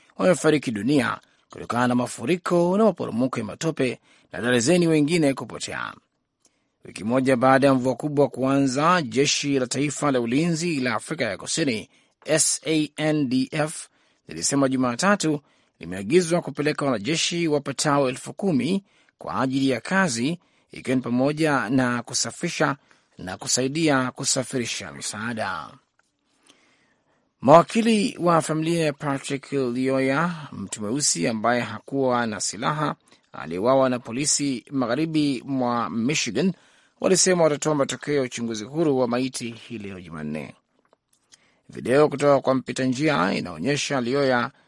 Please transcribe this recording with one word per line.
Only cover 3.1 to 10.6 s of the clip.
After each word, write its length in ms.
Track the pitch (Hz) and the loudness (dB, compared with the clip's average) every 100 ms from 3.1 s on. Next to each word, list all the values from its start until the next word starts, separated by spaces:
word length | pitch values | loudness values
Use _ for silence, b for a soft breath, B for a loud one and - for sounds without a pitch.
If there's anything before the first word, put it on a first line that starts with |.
| - 131 - | -2 -2 -2
ya 60 | 104 | -8
matope 540 | - 160 147 127 120 b b b | -4 -4 -2 -2 -4 b b b
na 100 | 85 | -4
darzeni 460 | 117 123 120 180 170 | 0 2 4 4 4
wengine 460 | 156 147 170 143 | 4 4 2 2
kupotea. 600 | 131 113 73 - 62 55 - _ _ _ _ _ _ _ _ - | 0 -8 -10 -10 -8 -8 -12 _ _ _ _ _ _ _ _ -18
Wiki 180 | - | -8
moja 320 | 107 127 131 123 | -2 2 2 4
baada 320 | 127 135 139 | 6 6 6
ya 60 | |
mvua 220 | 135 127 120 | 4 2 -2
kubwa 320 | 156 143 135 | -2 0 0
kuanza, 720 | - 131 139 139 127 160 180 | 0 0 2 0 2 2 2
jeshi 580 | 127 113 143 - 143 139 | 0 0 2 0 0 -2
la 80 | 120 | -2
taifa 440 | 127 147 - 147 | -2 -4 -2 0
la 100 | 127 | 2
ulinzi 580 | 117 135 175 156 | 2 2 2 0